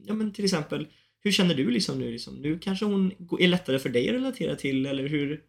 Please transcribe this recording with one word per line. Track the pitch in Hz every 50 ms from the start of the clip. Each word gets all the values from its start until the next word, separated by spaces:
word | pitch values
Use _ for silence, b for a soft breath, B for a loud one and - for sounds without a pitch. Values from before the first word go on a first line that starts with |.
| -
ja, | - 220
men | 220 220 214 196
till | - 202
exempel, | 190 185 160 147 - 151 147 151 b b b b b b _ -
"Hur | 202
känner | 196 - 190 175 160
du, | 131 135 214
liksom, | - - - - 139 131
nu, | 127 120
liksom? | 117 113 - 131 131
Nu | 127 135 147 156 175
kanske | - 196 196 190 214
hon | 208 202 196 190 185 - -
gå-, | 175 - 165 -
är | 175 180
lättare | 175 175 - - 131 135
för | - 135
dig | 120 120 127 208
att | 226
relatera | 254 262 269 - - 170 - 147
till, | - - 139 135 131 135
eller | 139 139 135 135 143
hur?" | 156 147 143 139 151 151 -